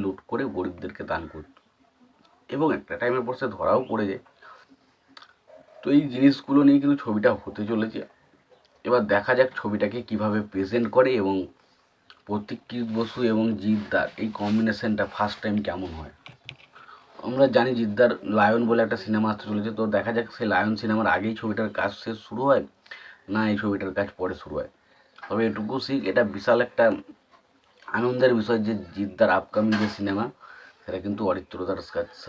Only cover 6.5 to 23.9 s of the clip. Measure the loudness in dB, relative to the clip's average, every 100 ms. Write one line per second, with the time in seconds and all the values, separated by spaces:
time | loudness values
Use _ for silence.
6.5 | 6 8 6 4 0 0 2 2 2 -6
7.5 | -8 -2 -2 -2 -4 -12 _ _ _ _
8.5 | _ _ _ 0 2 4 0 2 2 2
9.5 | 2 -4 -2 -2 -4 -6 -2 0 -2 -4
10.5 | -4 -2 -2 2 4 4 4 0 0 -4
11.5 | -12 _ _ _ _ _ -20 -6 -6 -6
12.5 | -12 -10 -6 -4 -2 -4 0 2 4 2
13.5 | 0 0 0 2 -2 -2 -4 -6 -4 0
14.5 | 2 2 0 -2 -2 -2 -2 -4 -2 -2
15.5 | -2 -2 -6 -8 -10 -14 -16 -20 -20 -20
16.5 | -20 -20 -20 -20 -20 _ -12 -6 4 6
17.5 | 6 4 2 -2 4 4 4 0 2 4
18.5 | 4 2 2 2 -2 -2 0 0 -2 -4
19.5 | -4 -4 -2 0 0 0 -4 -4 -4 0
20.5 | 2 2 0 0 0 2 0 0 -4 -4
21.5 | -4 -4 -2 -4 -4 -10 -10 -10 -4 2
22.5 | 2 0 _ _ -20 -20 -20 -4 -2 0
23.5 | 0 -2 -2 -4